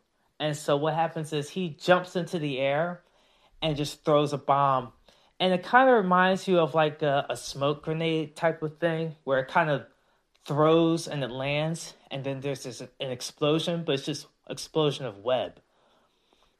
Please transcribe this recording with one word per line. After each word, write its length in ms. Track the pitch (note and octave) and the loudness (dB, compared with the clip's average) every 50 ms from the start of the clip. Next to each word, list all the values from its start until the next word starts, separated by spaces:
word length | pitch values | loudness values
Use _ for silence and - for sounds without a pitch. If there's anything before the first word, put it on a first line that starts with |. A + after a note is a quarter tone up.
| _ _ _ _ _ _ _ - | _ _ _ _ _ _ _ -6
And 160 | D3 D3+ D3 | -6 -6 -6
so 220 | D3 - - D3 C#3+ | -4 -2 0 0 0
what 160 | D3+ D#3+ D#3 | 0 0 0
happens 400 | E3 E3 D#3+ - E3 D#3 D3 D#3+ | 0 0 -2 -2 -6 -8 -6 -6
is 160 | D3 C#3+ - | -6 -6 -6
he 200 | - F#3+ F#3 E3+ | -6 -6 -6 -6
jumps 460 | C#3+ - - F3 F3+ F3+ F3 - - | -8 -2 2 4 4 4 2 -2 -4
into 220 | F#3 E3 D#3+ - E3+ | -6 -4 -4 -4 -4
the 200 | D3+ D3 C3+ B2+ | -4 -4 -2 -2
air 440 | C3+ C#3 C#3 D3 E3 F3 F3+ E3+ _ _ _ _ _ _ _ _ _ _ _ - | 0 0 0 0 -2 -2 -4 -10 _ _ _ _ _ _ _ _ _ _ _ -6
and 160 | - D#3+ D3 | -4 -2 -2
just 300 | C#3 D3+ C#3+ - - - | -2 -4 -6 -6 -6 0
throws 260 | D#3+ D3+ D3 D3+ C#3 D3 | 2 4 4 4 2 -2
a 60 | C3+ | -2
bomb. 540 | - - C#3 C#3 C#3+ C#3 C3+ B2+ B2 A#2+ - _ _ _ _ _ _ _ _ - | 0 2 2 4 4 2 2 0 -2 -4 -12 _ _ _ _ _ _ _ _ -2
And 140 | F3+ F#3 F#3 | 0 2 2
it 100 | F3+ F3+ | 0 0
kinda 300 | - - B3+ C4 C4 B3 | 4 4 6 6 8 6
reminds 560 | A3+ F#3+ F3+ F3+ F3+ F#3 F#3+ F#3+ F#3 - G3 | 4 4 4 4 4 4 4 2 0 0 2
you 120 | F3+ F3 | 4 4
of, 140 | D#3+ D3 D3 | 4 4 4
like, 280 | D#3+ D#3 D3+ D3 - D#3 | 2 2 2 0 -2 0
a, 240 | C#3+ C3+ C#3+ - - | 0 2 0 0 -2
a 80 | B2 | -6
smoke 460 | - - - - C3+ C#3 C#3+ D3+ D3 - | -8 -8 -10 -6 -2 0 0 -2 -2 -4
grenade 540 | D#3+ D#3+ E3 E3 E3 D#3+ D#3+ D#3 D3 - | -6 -4 -2 -2 0 0 -2 -2 -4 -6
type 260 | - E3+ E3 D#3+ D#3+ D#3 | -2 -2 -2 0 -2 -6
of 160 | D3+ D3+ - | -8 -6 -2
thing 380 | F3 E3+ D#3+ D#3+ E3 D#3+ D3+ - - | -2 -2 0 -2 -4 -6 -8 -8 -4
where 140 | C3 C3+ C3 | -2 0 0
it 100 | C3 - | 0 0
kind 220 | - F3+ E3 D#3 | 2 2 2 2
of 160 | C#3+ B2+ - - _ _ _ _ _ _ _ _ _ _ - | 0 -2 -4 -8 _ _ _ _ _ _ _ _ _ _ -10
throws 640 | - D3 D3 D3+ D#3+ D#3+ E3 E3 E3 E3 E3 D#3 - | -4 2 4 4 6 6 6 6 4 2 0 -2 -4
and 140 | D3 D3 C3+ | -6 -6 -6
it 80 | A2+ | -6
lands, 640 | B2 C3 C3 C#3+ C#3+ D3 D#3 D#3+ E3+ E3 - - - _ _ - | -6 -6 -4 -2 -2 -2 -2 -2 -4 -6 -10 -14 -18 _ _ -12
and 140 | - C#3 B2+ | -10 -8 -6
then 160 | C3+ C3+ C3+ | -6 -6 -6
there's 220 | C3 C#3+ C3+ C3 - | -6 -6 -6 -6 -8
this, 180 | C3 A2+ - | -12 -12 -12
an 300 | C3 - _ - C#3+ C3 | -14 -16 _ -10 -8 -8
explosion, 720 | B2 B2 - - - - D3+ D3 D#3 E3 D#3+ F#3 E3+ E3+ D#3+ | -8 -8 -10 -12 -6 0 2 2 2 2 0 -2 -4 -4 -2
but 120 | D#3+ C#3 | -2 -2
it's 80 | C#3 - | -2 -2
just 220 | D#3+ C#3+ - - - _ _ _ - | -4 -8 -8 -8 -16 _ _ _ -14
explosion 560 | - - - - - D#3+ D3+ D3 C3+ C#3+ C#3 | -12 -12 -10 -6 -2 0 0 0 0 -2 -6
of 140 | A#2+ G2 G2 | -10 -10 -6
web. 420 | G2 A#2+ B2+ A#2+ G2 - - _ _ _ _ _ _ _ _ _ _ _ _ _ _ _ _ _ _ _ _ | -2 -2 0 0 -2 -4 -8 _ _ _ _ _ _ _ _ _ _ _ _ _ _ _ _ _ _ _ _